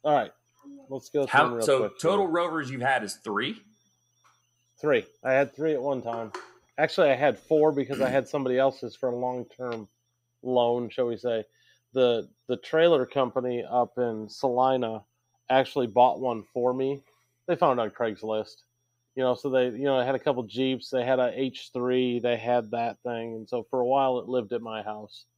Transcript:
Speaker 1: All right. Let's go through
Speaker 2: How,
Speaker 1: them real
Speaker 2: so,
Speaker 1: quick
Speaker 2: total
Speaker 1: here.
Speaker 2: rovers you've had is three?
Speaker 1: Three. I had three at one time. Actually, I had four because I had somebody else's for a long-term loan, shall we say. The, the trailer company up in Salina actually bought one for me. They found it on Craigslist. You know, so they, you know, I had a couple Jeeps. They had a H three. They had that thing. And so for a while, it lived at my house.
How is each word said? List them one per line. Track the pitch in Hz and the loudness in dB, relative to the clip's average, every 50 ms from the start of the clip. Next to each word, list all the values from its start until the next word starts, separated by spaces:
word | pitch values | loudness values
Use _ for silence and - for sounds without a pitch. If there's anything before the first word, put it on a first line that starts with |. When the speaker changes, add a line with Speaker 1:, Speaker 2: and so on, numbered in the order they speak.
Speaker 1:
All | - 151 147 | 2 4 2
right. | 135 110 98 _ _ _ _ _ _ _ - - - - _ | 2 2 -2 _ _ _ _ _ _ _ -20 -20 -20 -16 _
Let's | 135 131 - - | -12 -12 -12 -4
go | - 147 139 | -2 -2 -2
through | 127 | 4
Speaker 2:
How, | - 139 156 | 4 4 4
Speaker 1:
them | 127 120 | 4 2
real | 117 113 | 0 2
Speaker 2:
so, | 107 139 131 | 2 4 2
Speaker 1:
quick | 113 101 - - | 2 -2 -4 -2
Speaker 2:
total | - 160 196 208 202 | 0 0 2 2 0
Speaker 1:
here. | 175 160 | 0 0
Speaker 2:
rovers | 170 175 170 160 160 143 123 | 0 0 0 -2 -4 -6 -6
you've | 135 127 | -8 -4
had | 123 135 135 123 110 | 0 0 0 0 -2
is | 98 - | -4 -10
three? | - _ 117 104 101 120 143 220 - _ _ _ _ _ _ _ _ _ _ _ _ _ _ _ _ _ _ _ _ _ _ _ _ | -10 _ -6 -4 -4 -4 -4 -6 -10 _ _ _ _ _ _ _ _ _ _ _ _ _ _ _ _ _ _ _ _ _ _ _ _
Speaker 1:
Three. | - 151 139 117 104 - _ _ - | 0 2 2 2 0 -4 _ _ -2
I | 127 | 2
had | 131 135 139 127 _ | 2 2 2 0 _
three | - 151 160 151 | -4 -2 -2 -2
at | 131 | -2
one | 123 143 139 127 | -2 -2 -4 -4
time. | 117 117 117 117 113 110 - - - - - _ _ _ _ - | -4 -6 -6 -6 -8 -10 -12 -14 -16 -16 -20 _ _ _ _ -2
Actually, | 151 156 - - 175 143 | -2 0 2 4 4 4
I | 131 | 4
had | 123 143 143 123 | 4 2 0 0
four | - _ _ 160 156 151 156 | -2 _ _ 2 4 4 4
because | 147 139 135 120 135 127 | 4 2 -2 -2 -2 -2
I | 135 127 | 0 2
had | 127 135 123 - | 2 0 -2 0
somebody | - 147 135 131 123 127 | -4 -4 -2 0 2 2
else's | 135 135 131 - - 117 - | 2 2 0 -2 -12 -12 -10
for | - - 127 | -6 -4 -4
a | 120 | -4
long-term | 123 123 127 127 127 117 - - _ 127 123 117 113 104 _ _ _ _ _ _ _ _ _ _ _ - | -4 -4 -6 -6 -8 -10 -12 -12 _ -8 -8 -8 -8 -10 _ _ _ _ _ _ _ _ _ _ _ -6
loan, | 127 127 123 120 120 120 123 120 107 | 0 2 4 4 4 2 0 -2 -6
shall | - - 127 | -4 -2 -2
we | 120 117 | -2 -2
say. | 104 - 123 117 113 104 _ _ _ _ _ _ _ _ _ - | -4 -2 -2 -2 -2 -4 _ _ _ _ _ _ _ _ _ 0
The, | 131 127 120 117 113 - - _ _ _ | 2 4 4 4 0 -2 -8 _ _ _
the | - 127 123 | -6 -6 -6
trailer | - - - 160 165 175 170 139 127 | -4 -2 2 4 6 6 6 4 2
company | - - 143 131 123 - 131 123 127 123 120 - - | 0 0 0 0 0 0 -4 -2 -2 -4 -4 -6 -2
up | 117 123 120 113 _ - | 0 0 0 0 _ -4
in | 123 117 113 110 107 104 | -2 -2 -2 -6 -10 -12
Salina | - - - 135 120 123 131 131 131 127 123 113 110 107 - _ _ _ _ _ _ _ _ _ | -10 -4 -4 -2 0 2 2 2 2 0 -2 -4 -6 -8 -12 _ _ _ _ _ _ _ _ _
actually | 127 135 131 - - 143 123 113 | 2 2 2 2 -2 -2 -2 0
bought | 98 123 123 123 - - | 4 4 6 6 4 0
one | 131 127 117 110 101 _ _ | -4 -6 -6 -6 -10 _ _
for | 127 120 123 | -2 0 0
me. | 123 131 131 135 139 139 _ _ _ _ _ _ _ _ _ - | 0 0 -2 -4 -4 -6 _ _ _ _ _ _ _ _ _ -6
They | 175 | -2
found | 165 180 151 127 120 | 2 2 2 2 2
it | |
on | 113 104 | -2 -4
Craigslist. | - - 120 113 104 - - 110 110 107 104 - - _ _ _ _ _ _ _ _ _ _ _ _ | -4 -4 -4 -4 -4 -6 -6 -4 -4 -4 -4 -6 -12 _ _ _ _ _ _ _ _ _ _ _ _
You | 131 131 | -2 0
know, | 127 123 | 0 0
so | - - 143 | 0 -2 0
they, | 127 131 127 127 | 2 2 2 2
you | 113 117 | -2 -2
know, | 139 143 135 131 | -2 0 2 2
I | 120 | 0
had | 127 135 | 0 -2
a | 131 | -2
couple | - 151 135 123 120 | 0 -2 -2 -2 -4
Jeeps. | 104 101 120 131 131 131 131 - - | -8 -4 -2 -2 0 -2 -4 -6 -4
They | - 127 120 | -4 -2 0
had | 123 131 127 | 0 2 2
a | 127 120 - | 2 0 0
H | 127 135 135 131 - - - | -4 -6 -6 -6 -10 -18 -10
three. | _ 127 123 127 127 127 127 123 120 120 | _ -4 -2 0 0 0 0 2 2 2
They | 110 120 120 | 2 2 2
had | 117 113 120 123 123 113 107 | 0 0 0 0 0 0 -2
that | 113 117 117 117 104 _ | -4 -4 -2 -4 -6 _
thing. | _ 123 120 113 113 117 113 | _ -6 -6 -6 -6 -8 -10
And | 113 110 - | -12 -10 -6
so | - 120 107 _ | -6 -6 -6 _
for | - 127 | -2 -2
a | 123 | 0
while, | 123 131 139 135 131 127 123 | 2 2 2 2 2 0 -2
it | 101 113 | -4 -2
lived | 127 127 113 98 | -4 -4 -2 -2
at | 123 117 | -6 -6
my | 117 113 110 110 104 | -6 -6 -8 -8 -8
house. | 107 107 107 107 104 - - - _ _ | -8 -10 -10 -12 -16 -18 -20 -20 _ _